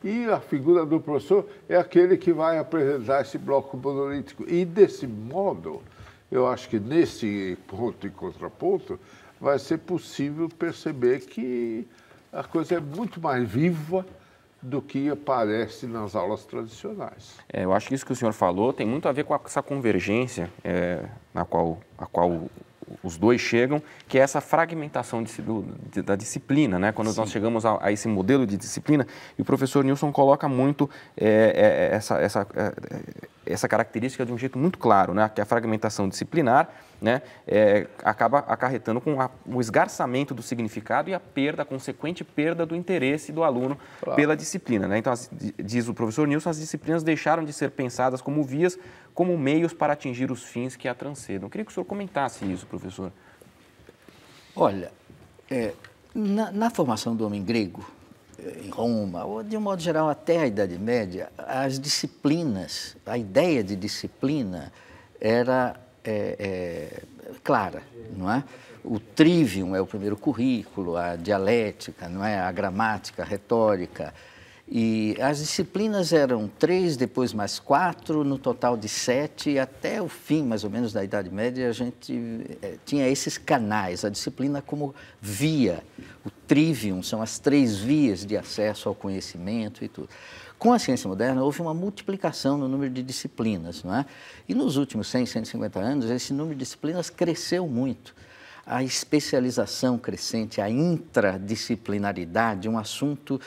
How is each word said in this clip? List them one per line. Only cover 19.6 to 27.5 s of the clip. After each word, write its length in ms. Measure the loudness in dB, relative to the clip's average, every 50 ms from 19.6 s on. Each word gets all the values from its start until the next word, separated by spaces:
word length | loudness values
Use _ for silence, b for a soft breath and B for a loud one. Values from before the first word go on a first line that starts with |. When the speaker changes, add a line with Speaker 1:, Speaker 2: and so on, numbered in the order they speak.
Speaker 2:
convergência, 880 | -4 -4 -4 -2 0 2 2 2 2 2 0 0 0 -2 -4 -6 -6 -6 -8 -10 -6
é, 420 | -4 -2 0 0 -2 -2 -4 -6 -8 -12 -16 -16 _ -6
na 120 | -6 -4
qual, 340 | 0 0 0 0 0 -2 -6 -10 _ -16
a 80 | -14 -10
qual 360 | -4 0 2 4 4 2 0 -4 -8 -12 -16 -20 _ _ -20 -18 -18 -14 -10 -10
os 140 | -8 -2
dois 220 | 4 6 6 6 6
chegam, 420 | 4 2 2 2 4 4 2 -2 -4 B B B B
que 100 | 2 4
é 40 | 6
essa 200 | 6 6 4 0
fragmentação 800 | -4 -2 -2 -2 -2 -2 -2 -8 -8 -6 -6 -6 -6 -4 -4 -6
de, 200 | -6 -6 -8 -8
do, 240 | -6 -4 -4 -4 -4 -8 -10 -14 -12 -8
de, 100 | -6 -4
da 140 | 0 0 0
disciplina, 640 | 0 -2 -4 -8 -6 -2 0 2 4 4 4 4 2
né? 120 | 2 2
Quando 160 | 2 2 0 0 0
nós 120 | 0 -2
Speaker 3:
Sim. 60 | -2 -2
Speaker 2:
chegamos 320 | 0 0 0